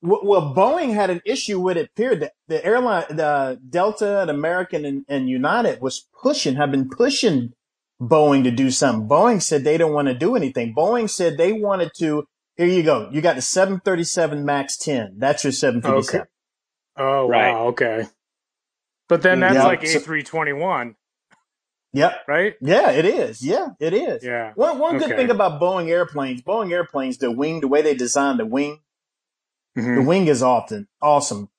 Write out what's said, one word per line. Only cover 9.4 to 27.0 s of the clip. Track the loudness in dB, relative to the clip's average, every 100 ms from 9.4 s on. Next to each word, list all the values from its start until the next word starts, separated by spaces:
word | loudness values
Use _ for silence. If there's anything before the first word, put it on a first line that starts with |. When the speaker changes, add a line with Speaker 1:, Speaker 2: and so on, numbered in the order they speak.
Speaker 1:
said | 0 0
they | 2 2
don't | 2
wanna | 2 0
do | 0 0
anything. | 0 -2 -4 -4
Boeing | 0 0 0 -2
said | -2 -2 2
they | 0
wanted | 0 -2 -2 -2 -2
to, | -2 -2 -6 _ _ _
here | 2
you | 4
go. | 4 2 0
You | 0
got | 0 0
the |
seven | -2 0 0 0
thirty-seven | -2 -2 -2 -2 -2 -2
max | -2 -2 -4 -8
ten. | -4 -4 -4 -4
That's | -2 0
your | -2
seven | 0 0 0
fifty-seven. | 0 0 0 -4
Speaker 2:
Okay. | -6 _ _ _ _ _ _ -6
Oh, | -2 0 2
Speaker 3:
Right. | 2 2
Speaker 2:
wow. | 0 -2
Okay. | 0 -2 -2 -6 _ _ _ _ _ _ _ _ _ _
But | 2
then | 4 4
that's | 4 4
Speaker 1:
Yeah. | 4
Speaker 2:
like | 2 0
Speaker 1:
So | -2
Speaker 2:
A |
three | -2 -6
twenty-one. | -4 -4 -4 -4 -2 -4 -6 -12 _ _ _ _ _ _ _ _ _
Speaker 1:
Yep. | 0 2 0 -4
Speaker 2:
Right? | 0 0 -4
Speaker 1:
Yeah, | 2 4 4
it | 4
is. | 2 0 -2 -6
Yeah, | -4 -2 -4 -6
it | -2
is. | -2 -2 -6
Speaker 2:
Yeah. | -6 -6 -8 -2
Speaker 1:
One, | -2 0
one | -2 0
good | -2
Speaker 2:
Okay. | 0
Speaker 1:
thing | 0
about | 2 0 0
Boeing | -2 0 0
airplanes, | 0 0 -4 -6 -8
Boeing | -6 -4 -2
airplanes, | -4 -4 -4